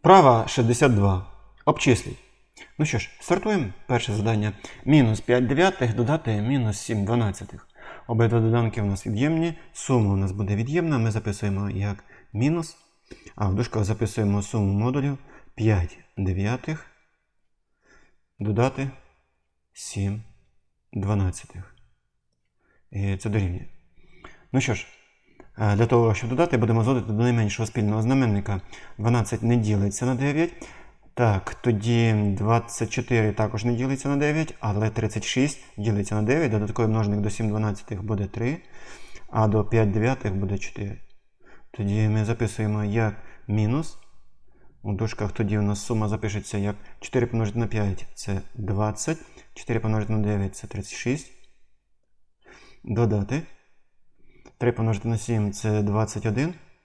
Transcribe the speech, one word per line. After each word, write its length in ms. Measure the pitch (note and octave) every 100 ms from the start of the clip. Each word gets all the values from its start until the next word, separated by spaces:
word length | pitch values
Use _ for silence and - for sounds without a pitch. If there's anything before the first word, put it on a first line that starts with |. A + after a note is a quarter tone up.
Права 440 | E3+ F#3+ C#3+ A#2 -
шістдесят 480 | - A2+ A#2 D3 G#2+
два. 300 | G2+ F#2 - - - - -
Обчисліть. 520 | D#3 C#3+ A#2 - - - _ _ - - -
Ну 80 | D3+
що 140 | A2+
ж, 100 | - -
стартуємо. 460 | - F3+ G#3+ G3+ A2 - -
Перше 260 | A#2+ -
завдання. 400 | G#2+ G#2 A2 G#2 G#2 - - -
Мінус 360 | D3+ A#2 G#2+
п'ять 260 | - B2 A#2+
дев'ятих 480 | C#3 F#3+ F#3 B2 A2
додати 460 | A#2 D#3 A#2 G#2
мінус 380 | G#2+ C#3 A2+ G#2
сім 260 | - A2 G2
дванадцятих. 640 | A#2+ G#2+ G2 - - - - - - -
Обидва 320 | A2+ A2+ A#2
доданки 420 | A2+ A#2 A2+ G#2+
у 40 | G2+
нас 220 | G2 G#2
від'ємні, 500 | G#2+ D3 D#3+ E3 D#3+ -
сума 400 | - - B2+ G2+
у 40 | G2
нас 140 | G2
буде 240 | F#2+ G2 G2+
від'ємна, 420 | A#2+ E3 E3 C#3
ми 140 | A2+
записуємо 580 | G#2+ G#2+ G2+ G#2 G2 G2+
як 340 | G2 G#2 G2 - - -
мінус, 440 | G#2 C3+ E3+ D#3 - _ _ _ - - -
а 120 | G2+
в 80 | G2
дужках 280 | A#2+ A2
записуємо 580 | G2 A2 G#2+ - G#2 G2+
суму 320 | G2 A2+ G2
модулів 440 | G2+ A#2+ C#3+ C#3 C#3 - - - -
п'ять 440 | A2 G2+ E2 - _ -
дев'ятих 680 | F#2+ F#2+ G2+ B2+ - D#3 - _ _ _ _ _ _ _ _ _ _ - _ _ _ _
додати 520 | G#2 G#2 C3 C3+ C3+ - _ _ _ _ _ _ _
сім 500 | - - G#2 G2 G#2+ A2 - _ _ _ _ _
дванадцятих. 840 | G#2+ F#2+ G#2 F#2 - - F2 - - - _ _ _ _ _ _ _ _ _ _
І 260 | G2 G2 F#2+
це 120 | A2+
дорівнює. 380 | G#2 F#2+ F2+ - - _ - - - - - _
Ну 100 | C3
що 120 | C3
ж, 140 | G2+ - - _ _ _ _ - -
е, 180 | G#2+ G2+
для 100 | A#2
того, 280 | A#2+ A2+
щоб 160 | G#2+ A#2
додати, 280 | B2+ E3+ B2
будемо 260 | A2 A#2
зводити 240 | A2+ C3 G#2
до 60 |
найменшого 540 | G#2+ A#2+ A#2+ G#2+ - A2
спільного 340 | A2+ G#2+ G#2+
знаменника. 600 | A2+ C3+ B2 G2+ G2+ G2 - - - -
Дванадцять 460 | A2 A#2+ G#2 A#2
не 120 | A#2 A#2+
ділиться 500 | G#2+ G#2+ G2 - B2
на 100 | B2
дев'ять. 540 | C#3+ D3 E3+ - - - - _ -
Так, 420 | - A#2 F#2+ - -
тоді 580 | B2 G#2+ A2 A#2 A#2 G#2+ G#2 G2
двадцять 520 | G#2 A#2 A2 - G#2+
чотири 440 | - A#2+ A#2+ G#2+
також 320 | G#2 G#2+ A2 A2+
не 80 |
ділиться 360 | A#2 C3 C3+ C#3+
на 80 | C#3+
дев'ять, 380 | D3 D3+ D#3 -
але 300 | G#2+ G#2 A2
тридцять 340 | A2 G#2+ G#2+
шість 420 | - B2+ C#3+ - - -
ділиться 380 | G#2+ G#2 G2+ G#2+
на 60 |
дев'ять. 300 | G#2+ D3 D#3
Додатковий 400 | G#2 G#2 G#2+ A2
множник 280 | A2 G#2 G#2
до 100 | G#2
сім 200 | G#2 A2
дванадцятих 540 | G#2+ G#2+ G2+ - G2
буде 240 | G#2 G2+ G2
три, 300 | - A#2 D#3+ - - - - - - -
а 180 | A2+ A2
до 180 | A2 G#2
п'ять 260 | A2+ G#2+
дев'ятих 440 | G2+ A#2 C3 A2 G2
буде 220 | G2 G2
чотири. 420 | - - G2+ A2+ - - _ _ - - -
Тоді 360 | - G2+ G#2 A2
ми 180 | G#2+ G#2
записуємо 580 | A2+ G#2+ - G#2+ G#2+
як 320 | G2+ A2+ A2 G2+ - - -
мінус. 500 | G#2+ G#2 C#3 E3 - - - - - - - - -
У 120 | G#2+
дужках 380 | G2 A2 - G#2
тоді 260 | - G#2 G#2+
у 40 |
нас 240 | G#2 G2+ -
сума 240 | A2 G#2+
запишеться 480 | G#2 G#2+ G2+ - G#2
як 180 | G2+ G#2 - -
чотири 260 | - C3 A#2
помножити 340 | A#2 G#2+ A2+
на 80 | A2+
п'ять — 380 | G#2+ G2+ F#2+ -
це 280 | - - F#2+ - B2+
двадцять. 600 | F#2+ G2 G#2+ G#2 - D#3+ - - -
Чотири 260 | - - A2+
помножити 340 | A2 A2 G#2
на 60 | G#2+
дев'ять — 360 | G#2 G#2 G2 -
це 120 | G2+
тридцять 300 | G2+ F#2+ -
шість. 340 | A#2+ D3 - - - _ - _ _ _ _ _ _ _ _ - - -
Додати. 580 | - G#2 A#2 G#2 G2+ C#3 E3 - _ - _ _ - _ - - - _
Три 140 | B2
помножити 360 | A#2 A2+ G2+ A#2
на 100 | A2+
сім — 340 | - A2+ G#2
це 300 | G2+ A2 G#2+
двадцять 420 | G#2 G#2 A2 G#2+ A2
один. 280 | G#2 D#3+ F3+ - _